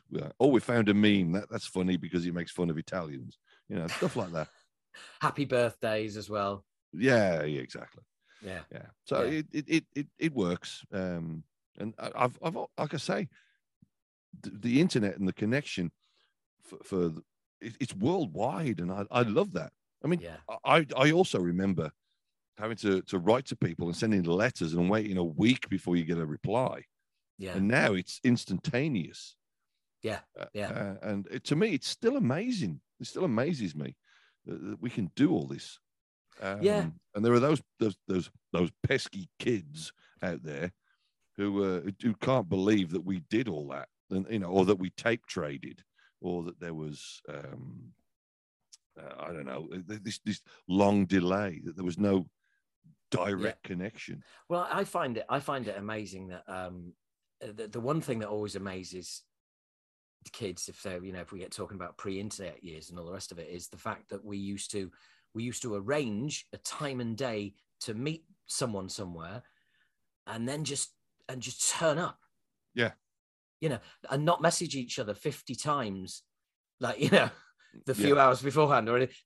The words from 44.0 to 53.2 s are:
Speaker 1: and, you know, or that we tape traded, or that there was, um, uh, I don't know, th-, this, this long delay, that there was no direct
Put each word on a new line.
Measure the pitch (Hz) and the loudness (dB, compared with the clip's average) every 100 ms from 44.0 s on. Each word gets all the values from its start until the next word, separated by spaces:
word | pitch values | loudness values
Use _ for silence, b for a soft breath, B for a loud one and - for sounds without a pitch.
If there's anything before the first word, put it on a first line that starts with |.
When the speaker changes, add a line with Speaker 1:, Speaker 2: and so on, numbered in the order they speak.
| - | -6
Speaker 1:
and, | 95 95 | -4 -2
you | 110 | -4
know, | 87 | 2
or | 95 92 | 6 6
that | 98 | 6
we | 92 | 2
tape | - 117 120 - | -2 0 0 -2
traded, | 90 76 71 71 - _ b b _ | -6 -4 -6 -12 -16 _ b b _
or | 90 87 | -4 -4
that | 85 - | -6 -8
there | 85 | -10
was, | 78 78 73 - - - | -8 -8 -10 -14 -16 -14
um, | 73 71 64 65 - - - _ _ _ _ _ _ _ - _ 80 | -14 -12 -14 -14 -16 -18 -20 _ _ _ _ _ _ _ -20 _ -18
uh, | 78 69 | -16 -12
I | 78 | -10
don't | 82 67 | -10 -8
know, | 65 80 92 87 | -10 -10 -12 -10
th-, | 107 | -10
this, | 104 - | -10 -8
this | 107 95 b b - | -6 -6 b b 0
long | 95 101 101 90 | 4 6 6 4
delay, | 95 87 98 101 78 | 4 4 2 -2 -6
that | 82 82 | -10 -6
there | |
was | 90 87 | -4 0
no | 101 95 82 _ _ _ _ _ _ _ _ | 4 4 2 _ _ _ _ _ _ _ _
direct | - | -2